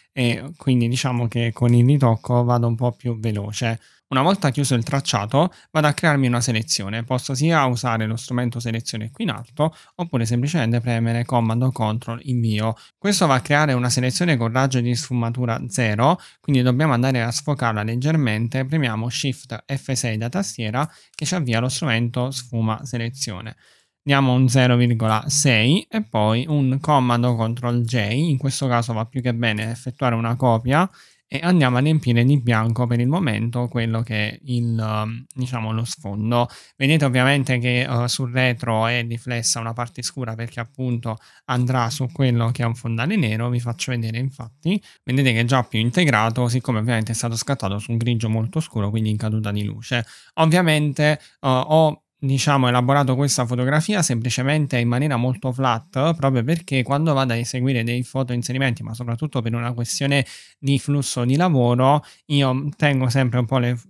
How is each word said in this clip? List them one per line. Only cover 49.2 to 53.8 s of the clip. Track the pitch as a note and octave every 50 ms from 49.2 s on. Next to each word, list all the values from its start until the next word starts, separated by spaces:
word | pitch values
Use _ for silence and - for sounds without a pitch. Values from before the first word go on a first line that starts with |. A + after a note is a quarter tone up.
| A2+ A2 G#2+ A2 G#2+ G#2
di | G2+ G#2 G#2
luce. | G#2+ G#2+ G#2+ A2+ - C3+ A#2 A2 - - - - _ _
Ovviamente, | - D#3+ D#3+ D#3 F3+ F3+ E3 D#3 D3+ D3+ D3 C3+ - D3+ D3+ D3+
eh, | - - - _ _
ho | - C3+ C3 B2+ - C#3+ D#3 D#3+ D#3+ D3+ - - _ _ _ _
diciamo | C#3+ C3+ C3+ C3 - D3+ C#3+ C#3 B2+
elaborato | B2 A#2+ B2 B2 B2+ C#3 C#3+ C#3+ B2+ B2+
questa | B2+ C#3+ C3+ - - B2
fotografia | A2+ B2 B2 B2+ C3 D3 D#3